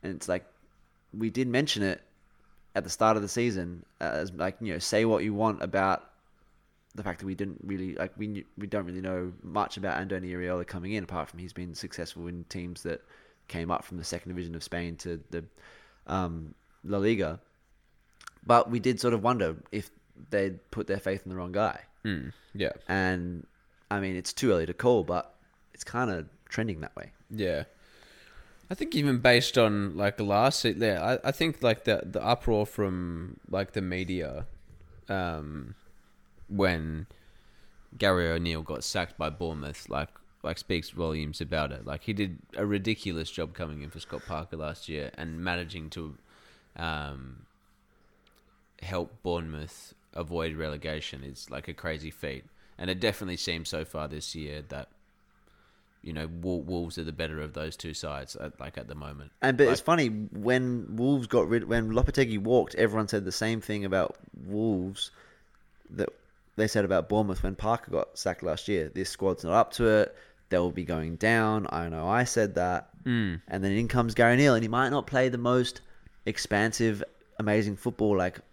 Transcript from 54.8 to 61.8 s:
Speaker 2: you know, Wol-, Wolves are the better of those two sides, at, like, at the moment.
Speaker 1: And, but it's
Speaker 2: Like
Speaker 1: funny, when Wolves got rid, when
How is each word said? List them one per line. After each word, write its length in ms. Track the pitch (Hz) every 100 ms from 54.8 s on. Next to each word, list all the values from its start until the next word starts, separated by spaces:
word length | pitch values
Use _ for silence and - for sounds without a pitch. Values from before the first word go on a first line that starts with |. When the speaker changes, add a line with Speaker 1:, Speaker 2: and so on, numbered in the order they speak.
| - _ _ _ _ _ _ _ _ _ _ _
Speaker 2:
you 100 | -
know, 140 | 78 80
Wol-, 360 | 85 87 87
Wolves 360 | 73 90 85 80
are 60 |
the 80 | 80
better 280 | 73 82 78
of 120 | 76
those 240 | 73 78 -
two 180 | 82
sides, 400 | 76 80 71 67 -
at, 220 | 76 -
like, 180 | 65 -
at 120 | 58
the 60 |
moment. 360 | 73 73 71 71 _
Speaker 1:
And, 160 | 131 123
but 120 | 139
it's 120 | 127
Speaker 2:
Like 60 | -
Speaker 1:
funny, 220 | 170 131
when 880 | 107 107 - 110 127 127 123 101 110
Wolves 300 | 123 143 117
got 200 | 123 82
rid, 160 | 117 104
when 240 | 117